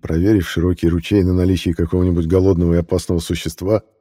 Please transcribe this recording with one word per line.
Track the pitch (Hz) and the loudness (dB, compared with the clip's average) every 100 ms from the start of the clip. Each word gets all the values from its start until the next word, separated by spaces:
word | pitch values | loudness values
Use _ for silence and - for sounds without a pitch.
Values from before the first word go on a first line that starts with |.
проверив | - 82 92 107 85 | -4 -2 2 2 0
широкий | - 87 87 85 | -2 -2 0 0
ручей | 85 - 104 | 0 0 0
на | 90 | 2
наличие | 90 90 90 92 82 | 2 0 0 -2 -2
какого-нибудь | 82 92 90 87 82 | -2 0 0 0 0
голодного | 92 95 87 87 85 | 2 2 2 2 2
и | |
опасного | 82 90 - 87 | 0 -4 -2 -4
существа, | - 85 - - 92 107 _ _ | -4 -6 -6 -8 -2 -2 _ _